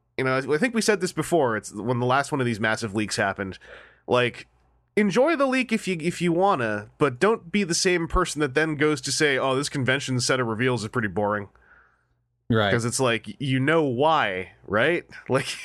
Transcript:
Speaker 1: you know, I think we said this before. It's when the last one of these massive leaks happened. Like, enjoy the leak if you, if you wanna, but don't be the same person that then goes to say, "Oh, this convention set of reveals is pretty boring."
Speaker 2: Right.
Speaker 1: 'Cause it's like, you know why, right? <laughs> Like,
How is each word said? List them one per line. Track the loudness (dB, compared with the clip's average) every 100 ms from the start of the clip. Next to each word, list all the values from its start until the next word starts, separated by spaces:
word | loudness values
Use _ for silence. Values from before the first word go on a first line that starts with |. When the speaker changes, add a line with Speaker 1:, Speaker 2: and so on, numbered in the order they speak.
| _ -4
Speaker 1:
you |
know, | 0 0
I | 0 0
think | 0
we | 0
said | 0 0
this | 0
before. | -4 0 2 2 0
It's | -6
when | -8 -4 0
the | 2
last | 0 0
one | -2
of | -2
these | 0
massive | -2 -2 -2 -2
leaks | -2 0
happened. | -2 -2 -8 -10 -16 -20 -20 _ 0
Like, | 0 0 -4 -20 _ _ _ _ 0
enjoy | 2 4 2 2
the | 2
leak | 0 0
if | -2 -2
you, | -4
if | -4 -2
you | 0
wanna, | 2 2 2 0 -4 -6 -2
but | 0 2
don't | 2 2 -2
be | -2
the | 0 0
same | 2 0 0
person | 0 0 -2
that | 0 2
then | 0 2
goes | 0 0
to | -2
say, | 0 2 2
"Oh, | 2 0
this | -2
convention | -2 0 0 0 -2
set | 0 0
of | 0
reveals | 0 0 0
is | -2
pretty | -4 -2
boring." | 0 0 -2 -6 _ _ -20 _ _ _ _ _ _ 0
Speaker 2:
Right. | 2 4
Speaker 1:
'Cause | 2
it's | 0 0
like, | 0 0 -4 -8
you | -2 0
know | 2 2
why, | 2 2 2 2 2 -2 -8 _ -2
right? | 2 2 0 -4 -14
<laughs> | -2
Like, | -2 -2 -10